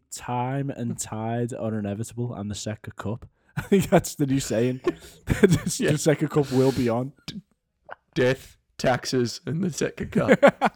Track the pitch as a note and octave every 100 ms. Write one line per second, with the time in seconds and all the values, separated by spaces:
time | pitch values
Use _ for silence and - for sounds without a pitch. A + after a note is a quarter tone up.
0 | - - - B2 B2 C#3 C#3 - A#2 A#2
1 | - A2 A2 A#2 A#2 B2 A2 G#2+ G2+ G2+
2 | A2 A2+ A#2+ - G#2 G2+ - G#2+ - -
3 | G2 A#2+ - _ _ - - G3+ - E3+
4 | - - C#3 C3+ - A2 B2 B2+ - -
5 | - - - - G3 E3+ - - D#3+ D3
6 | E3 C#3+ D3+ D#3 C3+ B2+ C3+ C3 A#2+ A2+
7 | C3+ - - G3+ - _ _ _ - -
8 | _ - B2+ C3 - _ _ - C3 A#2+
9 | - C3 A#2+ - - D#3+ F#3 - - -
10 | - - - B3 C#4+ - C4